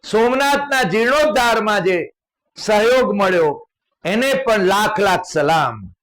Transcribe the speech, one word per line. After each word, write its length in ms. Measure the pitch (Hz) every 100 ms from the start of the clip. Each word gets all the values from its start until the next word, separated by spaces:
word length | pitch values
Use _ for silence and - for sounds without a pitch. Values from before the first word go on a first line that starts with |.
સોમનાથના 840 | - 214 233 262 277 285 277 262 233
જીર્ણોદ્ધારમાં 920 | 208 233 294 302 262 240 226 214 208 180
જે 120 | 180 - _ _ _ _ -
સહયોગ 500 | - 208 226 254 233 202
મળ્યો, 300 | 190 180 156 143 - _ _ _
એને 260 | 160 214 262 269
પણ 180 | 233 220 185
લાખ 260 | 196 208 - 196
લાખ 200 | 180 -
સલામ. 420 | 160 147 160 131 113 92 _